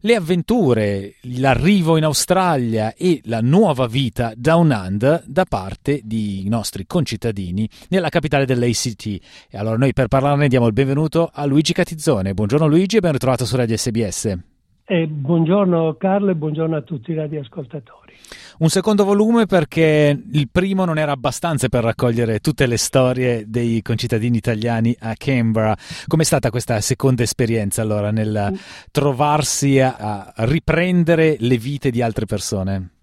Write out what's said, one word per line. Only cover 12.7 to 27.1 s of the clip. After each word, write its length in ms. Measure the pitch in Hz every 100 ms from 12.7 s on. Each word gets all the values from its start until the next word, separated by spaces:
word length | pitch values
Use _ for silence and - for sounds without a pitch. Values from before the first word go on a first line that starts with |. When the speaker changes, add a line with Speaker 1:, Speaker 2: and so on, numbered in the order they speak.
| 156 190 220
Speaker 1:
e 20 |
ben 140 | 175
ritrovato 300 | 135 131 123 120
su 100 | 127
Radio 200 | 117 110
S 140 | -
B 180 | 110 104
S. 300 | - 110 92 - _ _ _ _
Speaker 2:
Eh, 180 | 180 160
buongiorno 880 | 151 135 170 160 202 190 170 160 156
Carlo 340 | 190 196 202
e 60 | 170
buongiorno 420 | 156 151 160 156
a 40 |
tutti 300 | - 151 113
i 40 | 160
radioascoltatori. 1000 | 151 151 135 - 135 151 117 _ - - - - - -
Speaker 1:
Un 100 | 160
secondo 340 | 190 208 208
volume 420 | 196 202 214 233 202
perché 760 | 190 156 - 160 151 147 143 113
il 180 | 147 139
primo 360 | 175 196 190 180
non 120 | 156
era 140 | 151
abbastanza 560 | 135 131 - - 185 127
per 160 | 123
raccogliere 560 | 117 107 123 117 117 107
tutte 260 | - - 131
le 120 | 117
storie 680 | - 135 127 127 127 117 107
dei 340 | 117 117 113
concittadini 560 | 101 113 120 113 120 120
italiani 580 | - 110 117 113 117 120
a 140 | 113 110
Canberra. 600 | - 131 113 110 107 104 - - -
Com'è 160 | 160
stata 260 | 151 151 123
questa 300 | 120 - 113
seconda 420 | - - 135